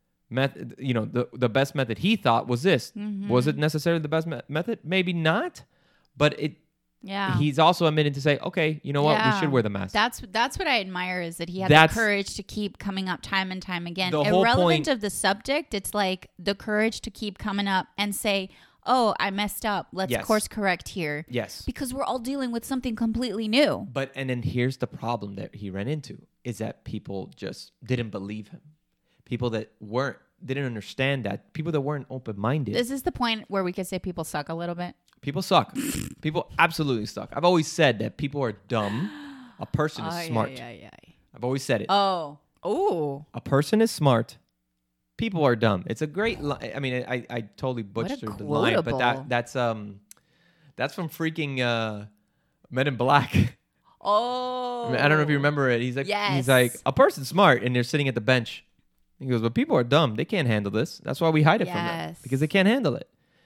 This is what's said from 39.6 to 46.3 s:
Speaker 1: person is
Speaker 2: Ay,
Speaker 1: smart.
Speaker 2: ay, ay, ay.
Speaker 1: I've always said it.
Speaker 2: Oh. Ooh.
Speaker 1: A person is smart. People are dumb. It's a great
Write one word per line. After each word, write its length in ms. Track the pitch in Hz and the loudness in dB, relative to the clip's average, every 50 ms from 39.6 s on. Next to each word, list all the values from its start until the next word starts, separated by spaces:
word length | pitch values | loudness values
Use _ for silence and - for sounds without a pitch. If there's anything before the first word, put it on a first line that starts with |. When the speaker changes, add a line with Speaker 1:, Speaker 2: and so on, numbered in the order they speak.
| - | -12
Speaker 1:
person 400 | - - - 151 156 - - 160 | -6 -2 -2 -2 -2 -2 -6 -8
is 80 | 160 170 | -6 -6
Speaker 2:
Ay, 140 | 175 170 165 | -6 -6 -2
Speaker 1:
smart. 240 | 120 113 107 - | -2 -2 -2 -2
Speaker 2:
ay, 100 | 131 - | -4 -10
ay, 280 | 120 120 113 90 - - - | -14 -14 -16 -18 -18 -20 -20
ay. 220 | - _ _ _ _ _ _ - | -20 _ _ _ _ _ _ -6
Speaker 1:
I've 80 | - 113 | -4 -2
always 180 | 123 135 139 - | 0 -2 -2 0
said 180 | - 127 104 | 2 2 2
it. 60 | 107 - | 2 2
Speaker 2:
Oh. 480 | 190 202 196 196 185 175 156 143 147 - _ _ _ _ - | 2 4 4 2 0 -2 -4 -6 -10 -14 _ _ _ _ -4
Ooh. 600 | 180 214 320 392 403 311 170 151 143 139 139 151 _ - | -2 0 2 2 2 2 2 0 -2 -4 -6 -10 _ -12
Speaker 1:
A 80 | 120 | -12
person 400 | - - 143 139 151 - - 214 | -4 2 4 4 4 4 4 4
is 100 | 226 233 | 4 4
smart. 460 | - - 156 143 123 113 110 - - _ _ _ _ _ _ _ _ _ _ _ _ _ _ _ _ - | 2 4 4 6 6 6 2 0 -8 _ _ _ _ _ _ _ _ _ _ _ _ _ _ _ _ -4
People 260 | 220 226 196 165 147 | -4 -2 0 2 4
are 100 | 135 120 107 | 4 4 4
dumb. 260 | 117 110 101 90 - - | 4 2 2 2 -2 -6
It's 140 | 113 - | -6 -4
a 60 | 156 151 | -4 -6
great 340 | 147 180 214 233 | -4 -2 -2 -2